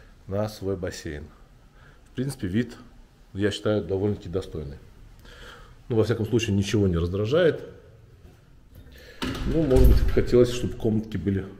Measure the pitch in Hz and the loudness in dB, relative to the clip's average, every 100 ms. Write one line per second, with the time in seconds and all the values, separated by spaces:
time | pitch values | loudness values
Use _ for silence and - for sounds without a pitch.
0 | - - - 98 107 - 95 95 90 - | -20 -20 -8 -4 -4 -6 -6 -6 -6 -8
1 | 85 73 73 - - - - - - - | -12 -12 -14 -20 -20 -20 -20 -20 -20 -20
2 | - - 139 - 95 104 123 - - - | -16 -8 -8 -6 -4 -4 -4 -10 -20 -20
3 | - _ - 98 101 - 107 107 85 95 | -20 _ -16 -4 -2 -2 -2 -2 -2 -2
4 | 104 98 92 90 - 80 71 71 - - | -2 -4 -6 -8 -8 -12 -12 -14 -20 -20
5 | - - - - - - - - - 113 | -20 -20 -20 -20 -20 -20 -20 -20 -2 0
6 | 107 117 101 120 - 98 98 107 98 85 | 2 0 0 0 0 0 0 2 2 2
7 | 85 95 107 156 170 - - - - - | -2 -2 0 2 2 0 -10 -20 -20 -20
8 | - - - - - - - - - - | -20 -20 -20 -20 -20 -20 -20 -20 -20 -20
9 | - - 127 - - 151 147 127 - - | -20 -10 -8 -6 -2 0 4 8 8 8
10 | - - - 120 120 - 92 - 117 110 | 6 2 4 4 4 2 -6 -4 0 0
11 | 107 95 87 95 95 - | -2 -4 -2 -2 -4 -14